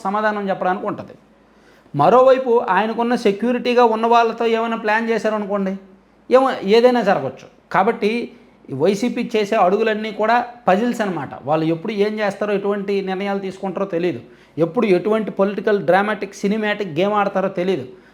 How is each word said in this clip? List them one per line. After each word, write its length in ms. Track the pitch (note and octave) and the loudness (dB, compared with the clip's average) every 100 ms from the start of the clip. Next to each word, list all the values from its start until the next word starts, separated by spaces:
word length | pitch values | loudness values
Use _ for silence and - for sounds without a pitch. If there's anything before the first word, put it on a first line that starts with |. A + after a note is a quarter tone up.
సమాధానం 460 | F#3+ G#3 G#3+ G#3+ G3 | -6 -2 -2 -2 -4
చెప్పడానికి 360 | F3+ F#3 F#3+ G#3 | -2 -2 -2 -4
ఉంటుంది. 260 | A#2 G2+ - _ _ _ _ _ _ _ C#3+ | -8 -12 -18 _ _ _ _ _ _ _ 2
మరోవైపు 680 | D#3+ B3 C4 C4 B3+ A#3 A#3 | 6 6 6 4 4 0 2
ఆయనకున్న 460 | F#3 A3 A3+ A#3 B3 | 0 0 -2 0 2
సెక్యూరిటీగా 680 | G#3+ G3 A#3+ B3 B3 A#3+ | 0 0 -2 -2 0 4
ఉన్న 220 | A#3 A3 A#3 | 4 4 2
వాళ్ళతో 380 | A#3 A3+ A3 A#3 | 4 4 0 0
ఏమైనా 320 | A3+ A3+ A3+ | 0 -2 -4
ప్లాన్ 320 | G#3 G#3+ A3+ | 0 0 0
చేశారనుకోండి, 680 | A3+ G#3+ G#3+ G3 G3+ F#3+ G3 - - _ _ - | -2 -2 -2 -2 -2 -4 -6 -12 -20 _ _ 2
ఏమో, 200 | B3+ C4 G3+ | 4 4 0
ఏదైనా 380 | F#3+ A3+ B3 A#3+ | 2 4 6 4
జరగచ్చు. 680 | G3 D#3 C3 - - _ - | 2 0 -2 -10 -20 _ -4
కాబట్టి 640 | F3 G3+ - G#3 A#3 - - - _ - | 0 0 0 -2 -2 -6 -14 -20 _ -12
ఈ 40 | |
వైసీపీ 580 | C3+ F3 G#3+ B3 A#3+ A#3+ G#3+ | -2 0 0 -2 -4 -4 -2
చేసే 200 | G3+ A3 | 0 2
అడుగులన్నీ 560 | F3+ G#3 A3 G#3+ A3 | 2 2 0 -2 -4
కూడా 340 | G3+ G#3+ A#3+ - - - | -4 0 0 0 -4 0
పజిల్స్ 340 | G3 A#3+ A3+ | 2 0 -2
అనమాట. 280 | G3 D#3+ C3 - | -4 -4 -8 -10
వాళ్ళు 220 | B2+ D#3+ D#3+ | -2 0 0
ఎప్పుడు 280 | E3 G#3+ | -2 -4
ఏం 260 | G#3 G#3 G#3+ | -2 -2 0
చేస్తారో, 340 | G3+ G3+ G#3 | -4 -2 -2
ఎటువంటి 480 | G3 G3+ G3+ G3 G3 | -2 -2 -4 -2 -4
నిర్ణయాలు 380 | F#3+ F#3 G3+ G3 | -4 -4 -4 -4
తీసుకుంటారో 460 | F#3+ F#3+ F#3+ F#3 G3 | -6 -8 -8 -6 -4
తెలియదు, 340 | E3+ F3+ A#2+ - - _ C#3+ | -2 -2 -4 -10 -20 _ -2
ఎప్పుడు 280 | D#3+ A#3+ A3 | -2 0 2
ఎటువంటి 460 | F3+ G#3+ A3 G#3+ | 2 2 -2 -2
పొలిటికల్, 480 | - G3 G3+ G#3 G#3 | -2 -2 0 0 0
డ్రామాటిక్, 560 | E3 F#3 G3+ G3+ G3 - | 4 2 2 -4 -8 -4
సినిమాటిక్ 640 | G3+ A3 G#3+ G#3 G3 D3+ | -2 -2 -2 -4 -4 -2
గేమ్ 140 | G3+ | 0
ఆడతారో 360 | G#3 G3 F#3+ F#3+ | 2 0 0 -4
తెలియదు. 380 | F#3 F#3 - B2 - _ | -2 -2 -2 -6 -16 _